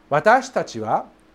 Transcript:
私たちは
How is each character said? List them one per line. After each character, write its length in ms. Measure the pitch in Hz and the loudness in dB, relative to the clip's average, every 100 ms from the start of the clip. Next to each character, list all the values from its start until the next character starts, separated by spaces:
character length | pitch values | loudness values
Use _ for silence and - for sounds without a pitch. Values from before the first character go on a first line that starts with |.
| _ | _
私 380 | 143 208 254 262 | 0 4 2 2
た 120 | 202 | -6
ち 160 | 165 113 | -6 -8
は 280 | 107 156 - _ _ | -4 -4 -4 _ _